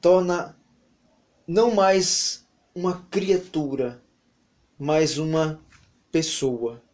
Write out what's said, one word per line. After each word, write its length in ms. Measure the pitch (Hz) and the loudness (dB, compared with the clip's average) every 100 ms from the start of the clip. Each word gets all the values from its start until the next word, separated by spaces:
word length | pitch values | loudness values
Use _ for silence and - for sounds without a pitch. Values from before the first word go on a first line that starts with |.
Torna 560 | 175 185 180 175 - - _ _ _ _ _ _ _ _ - | 6 4 4 -2 -4 -14 _ _ _ _ _ _ _ _ -4
não 280 | 170 233 | 2 2
mais 720 | 214 190 190 185 - - - _ _ _ | 4 4 4 2 -2 -4 -8 _ _ _
uma 280 | - 180 180 - | -6 -4 -4 -6
criatura, 920 | 190 190 185 - 160 147 131 127 123 _ _ _ _ _ _ _ _ | -4 -4 -6 -6 -6 -6 -4 -6 -8 _ _ _ _ _ _ _ _
mas 400 | 143 156 156 143 | -2 2 2 -2
uma 420 | 160 160 156 156 - _ _ _ _ | -2 0 -2 -4 -16 _ _ _ _
pessoa. 720 | 165 160 - 135 120 117 117 _ | -2 -2 -2 -4 -2 -6 -8 _